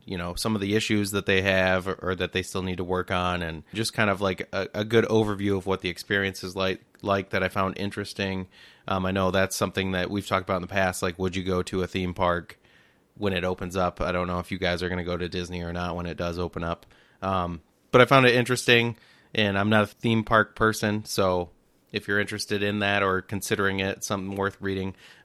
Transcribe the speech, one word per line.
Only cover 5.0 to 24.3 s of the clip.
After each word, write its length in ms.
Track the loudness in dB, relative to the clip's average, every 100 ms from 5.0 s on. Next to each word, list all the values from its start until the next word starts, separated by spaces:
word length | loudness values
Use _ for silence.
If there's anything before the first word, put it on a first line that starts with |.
| 6
overview 520 | 4 2 0 0 0
of 80 | 0
what 160 | -2
the 80 | -2
experience 540 | -8 -2 0 0 -4
is 120 | -8 -2
like, 260 | -2 -2 -8 _
like, 300 | 0 0 0
that 100 | -2
I 80 | 0
found 280 | 0 -2 -2
interesting. 680 | -6 -6 -8 -4 -4 -4 -8 -14 -20 -18 -4
Um, 180 | -2 0
I 60 |
know 200 | 2 2
that's 240 | 2 0 0
something 380 | -2 -2 -2
that 160 | -2 -2
we've 180 | -4 -2
talked 160 | -2
about 140 | 0 -4
in 40 |
the 60 | -2
past, 340 | 0 0 0
like, 160 | -4 -2
would 180 | -2 -2
you 80 |
go 200 | -2 -2
to 200 | -2 -4
a 40 | -2
theme 260 | -2 -4
park 460 | 0 2 0 -4 -18 _ _ _ _ _ -4
when 180 | -2
it 120 | 0 -2
opens 320 | -2 -4 -2
up? 240 | -2 0
I 100 | -2
don't 160 | -2 -2
know 120 | -4
if 120 | -6
you 60 | -4
guys 260 | -2 -2
are 60 | -2
gonna 140 | -4
go 140 | -4 -4
to 120 | -4
Disney 320 | -6 -6 -6
or 100 | -6
not 240 | -6 -6 -6
when 100 | -6
it 120 | -4
does 200 | -4 -4
open 260 | -6 -4
up. 220 | -6 -6 -10 -20 _ _
Um, 400 | -2 -2 -2 -6 -14 _ _
but 100 | 6
I 40 | 8
found 200 | 8 6
it 100 | 4
interesting, 640 | 2 0 4 4 4 -4 -14 _ _
and 240 | 0 0 2
I'm 120 | 4
not 140 | 4
a 40 | 2
theme 360 | 0 2 2
park 320 | 4 4 4 2
person, 500 | 0 2 0 -2 -4
so 440 | 0 2 2 -2 -10 _ _ _
if 160 | -8 -2
you're 120 | -2
interested 440 | -2 -6 -4 -2
in 160 | 0 0
that 240 | 2 2
or 180 | 2 2
considering 580 | -2 -8 -2 0 2 2
it, 240 | -2 -4
something 320 | -4 -4 -4